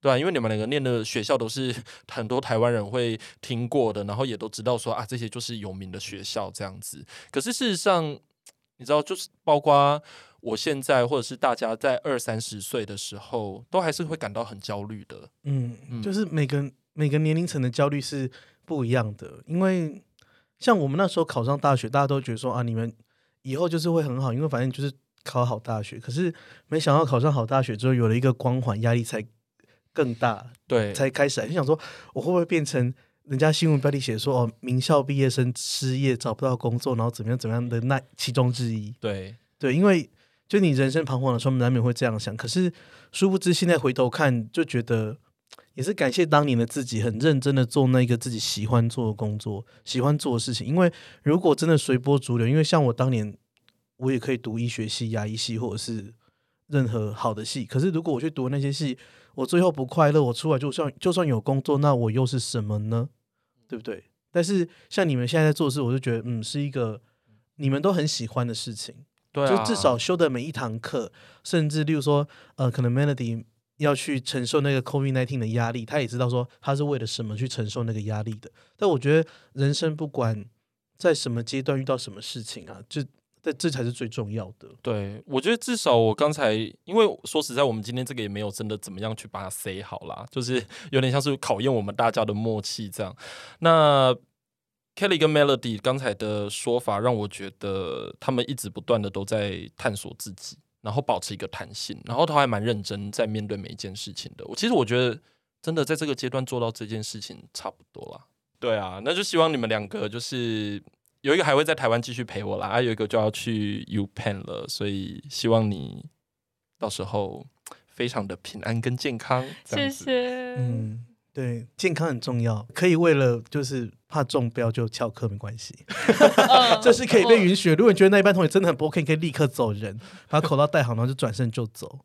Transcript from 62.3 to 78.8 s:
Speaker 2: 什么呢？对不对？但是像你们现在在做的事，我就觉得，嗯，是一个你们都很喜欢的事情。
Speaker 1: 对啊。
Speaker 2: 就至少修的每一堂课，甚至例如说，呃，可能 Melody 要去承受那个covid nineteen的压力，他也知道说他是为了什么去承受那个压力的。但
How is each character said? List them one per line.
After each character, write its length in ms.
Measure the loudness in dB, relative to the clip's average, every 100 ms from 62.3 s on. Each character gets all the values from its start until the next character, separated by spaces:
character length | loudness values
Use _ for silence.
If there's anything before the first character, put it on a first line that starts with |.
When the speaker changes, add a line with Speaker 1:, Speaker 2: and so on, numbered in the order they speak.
| 0
Speaker 2:
什 240 | -4 -4
么 140 | -2 -4
呢？ 320 | -2 -2 -4 _ _ _ _ _ _
对 100 | -10
不 60 |
对？ 220 | -8 -10 _ _ _
但 100 | -2
是 280 | 2 0 0 _ _
像 180 | 0 2
你 80 | 2
们 120 | 2
现 100 | 4
在 100 | 4
在 40 |
做 160 | 4 0
的 40 |
事， 100 | 0
我 100 | 0
就 80 | 0
觉 140 | 0
得， 80 | -2
嗯， 180 | -2 -6
是 200 | -4 -4
一 100 | -4
个 300 | -2 -4 -4 _ _ _ _ _ -4
你 120 | 0
们 120 | 2
都 100 | 2
很 160 | 2 0
喜 180 | -2 -4
欢 220 | -2 -4
的 60 |
事 200 | -4 -8
情。 220 | -10 -12 -16 -20 _ _
Speaker 1:
对 140 | -2 2
啊。 100 | 2
Speaker 2:
就 80 |
至 160 | 2 4
少 160 | 4 4
修 200 | 0 2
的 100 | 4
每 160 | 2
一 80 | -4
堂 280 | -6 -6 -6
课， 320 | -4 -4 -6 _ -20 -20
甚 260 | -2 2 2
至 140 | 2
例 100 | 2
如 80 | 2
说， 260 | 4 2 2 -8 -20 -2
呃， 160 | 0
可 100 | 2
能 100 | 2
Melody 520 | 2 2 0 -4 -6 -8 _ _ _
要 180 | 0
去 260 | 0 0 -4
承 240 | -2 -4 0
受 140 | 2
那 100 | 4
个 100 | 0
covid 300 | 0 -2 0
nineteen 260 | 0 -2 -2
的 120 | -2
压 220 | 0 0
力， 140 | -2 -4
他 140 | -2
也 80 | -2
知 100 | 0
道 100 | 0
说 220 | 0 -2 _
他 160 | -2 0
是 80 |
为 140 | 0 -2
了 80 | -4
什 180 | -6
么 140 | -6 -4
去 100 | -4
承 220 | -4 -6
受 140 | -4
那 100 | -4
个 80 | -4
压 220 | -4 -6
力 100 | -6 -8
的。 140 | -14 _ _
但 140 | _